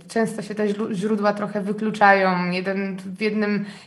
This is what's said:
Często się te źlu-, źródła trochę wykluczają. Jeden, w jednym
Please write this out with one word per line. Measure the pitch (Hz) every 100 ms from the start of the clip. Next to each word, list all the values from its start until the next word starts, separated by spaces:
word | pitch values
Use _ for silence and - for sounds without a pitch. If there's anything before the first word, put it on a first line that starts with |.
| -
Często | 226 220 214
się | 190 208
te | 214
źlu-, | 208 220
źródła | 196 214 214 208
trochę | 208 208 208
wykluczają. | 190 214 220 - 202 196 190 180 180
Jeden, | 180 190 196 196 185
w | 196 185
jednym | 214 214 208 202 208 -